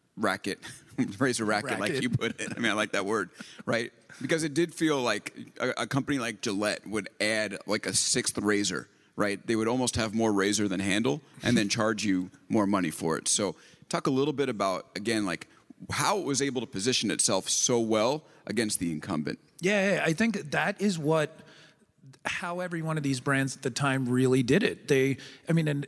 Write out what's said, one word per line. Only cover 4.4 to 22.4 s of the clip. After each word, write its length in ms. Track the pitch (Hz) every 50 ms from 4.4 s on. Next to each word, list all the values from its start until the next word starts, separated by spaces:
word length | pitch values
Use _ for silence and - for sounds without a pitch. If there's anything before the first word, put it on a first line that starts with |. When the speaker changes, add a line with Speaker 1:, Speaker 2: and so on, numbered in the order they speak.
| 156
Speaker 1:
it 120 | 160 139
did 180 | 147 170 175 -
feel 260 | - 165 156 151 139
like 540 | 123 120 107 104 - - - - - - - -
a, 240 | - 127 - - 117
a 40 | 117
company 300 | - 139 135 - 143 139
like 240 | 117 113 113 98
Gillette 460 | - 117 101 98 104 104 92 - - -
would 220 | 98 107 95 - - -
add, 380 | 101 107 110 110 110 101 98 - - -
like, 180 | 101 110 -
a 80 | 95 95
sixth 420 | - - - - 131 117 - - -
razor, 480 | 104 104 104 101 104 98 90 69 60 - _ _ _ _ _
right? 300 | - 101 104 101 98 -
They 100 | - 117
would 120 | 110 110 113
almost 280 | 120 131 127 117 -
have 200 | 123 110 110 101
more 180 | 113 113 113 104
razor 340 | 98 95 101 104 104 104 104
than 120 | 92 90
handle 420 | 95 98 95 107 117 127 143 151 - - - - -
and 120 | - 120
then 140 | 117 107 101
charge 340 | - 117 107 110 113 104 104
you 280 | 110 95 92 90 92 - - _ -
more 160 | - 113 104
money 240 | 98 101 98 90 80
for 260 | 78 - - 80 80
it. 120 | - - -
So 280 | - - 107 92 87 - - - - - - -
talk 180 | - 170 - 165
a 40 |
little 220 | 135 131 139 147 151
bit 160 | 123 143 127
about, 380 | 120 101 101 98 92 87 - _ -
again, 280 | 92 104 107 113 110 104
like, 240 | 95 85 80 - - - - _ - - - - -
how 260 | - - 143 143 202 208
it 60 | 165
was 180 | 127 139 131
able 200 | 139 143 127 123
to 60 | 113 -
position 440 | - 95 95 127 123 - - 107
itself 380 | 82 - - - 107 92 92 -
so 280 | - - - - 127 120
well 460 | 113 110 110 107 107 120 143 160 - - - - -
against 340 | - 104 110 117 107 - -
the 100 | 90 85
incumbent. 480 | 80 78 - - 92 76 76 67 62 - _ _ _ -
Speaker 2:
Yeah, 360 | 165 180 208 208 190 202 190
yeah, 80 | 151 151
I 80 | 156 165
think 380 | 156 220 233 208 202 135 147
that 280 | 131 151 151 175 208 -
is 160 | 196 208 190 160
what, 400 | 151 147 160 160 151 147 - - - - - - - - - _ _ _ _ _ - 135 131 - -
how 380 | - - -